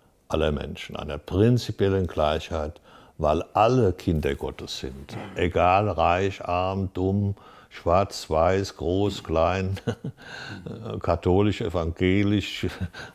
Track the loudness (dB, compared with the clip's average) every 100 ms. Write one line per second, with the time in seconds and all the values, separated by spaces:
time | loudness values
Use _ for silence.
0 | _ _ -4 0 0 0 -4 -10 -12 -10
1 | -8 -8 -2 4 4 4 0 0 2 2
2 | 0 0 0 0 -2 -6 -6 -8 -18 -20
3 | -20 -2 0 0 0 2 4 4 2 2
4 | 0 0 0 -2 -6 -8 -12 -10 -10 -12
5 | -14 -14 -10 -2 0 2 4 4 2 2
6 | 2 4 0 -4 -4 -2 0 -2 -4 -2
7 | 0 2 0 -4 -10 -20 -20 -6 2 2
8 | 2 -4 -2 2 4 2 -2 -4 -2 0
9 | 0 -2 -2 2 2 0 -2 -4 -6 -6
10 | -8 -12 -16 -16 -14 -14 -12 -12 -10 -6
11 | -2 0 4 4 4 0 -2 -2 -2 0
12 | 2 4 4 2 0 -6 -6 -6 -10 -10
13 | -16